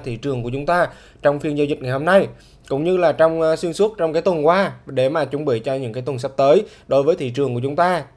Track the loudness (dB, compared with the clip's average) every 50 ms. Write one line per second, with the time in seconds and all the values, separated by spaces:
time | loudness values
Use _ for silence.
0 | -6 -8 -8 -6 -4 -4 -4 -4 -4 -6 -6 -4 -2 0 2 2 2 0 -2 -14
1 | -20 -20 _ _ 0 2 2 2 -2 -4 0 0 0 0 0 -4 -4 -4 -4 -2
2 | 0 4 4 4 2 0 -6 -16 -20 -20 -20 -20 _ -6 -4 -2 0 0 0 2
3 | 2 2 2 4 2 2 2 0 0 0 0 0 -2 -6 0 0 0 0 0 -2
4 | -4 -2 -2 0 0 0 0 2 2 4 4 4 2 0 -4 -10 -16 -8 -2 0
5 | 0 0 0 0 -2 -2 -4 -4 -2 -2 -2 -2 -2 -4 -4 -4 -4 -6 -8 -8
6 | -6 -6 -6 -6 -6 -8 -2 2 4 6 6 4 2 -2 -14 -20 -6 0 0 2
7 | 4 2 0 0 -2 -6 -4 -2 -2 -2 -2 -4 -4 -4 -2 0 0 0 0 -2
8 | -4 -8 _